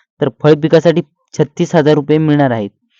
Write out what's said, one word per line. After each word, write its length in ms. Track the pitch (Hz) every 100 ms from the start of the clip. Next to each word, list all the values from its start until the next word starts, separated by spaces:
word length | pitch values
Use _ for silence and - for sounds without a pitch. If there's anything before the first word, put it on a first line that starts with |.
| _ -
तर 80 | 139 -
फळ 100 | 151
पिकासाठी 480 | 156 151 160 170 160 - _ _ -
छत्तीस 360 | 151 - 170 170
हजार 180 | 147
रुपये 240 | 151 143 156
मिळणार 340 | 156 147 139
आहेत. 180 | 113 101 - _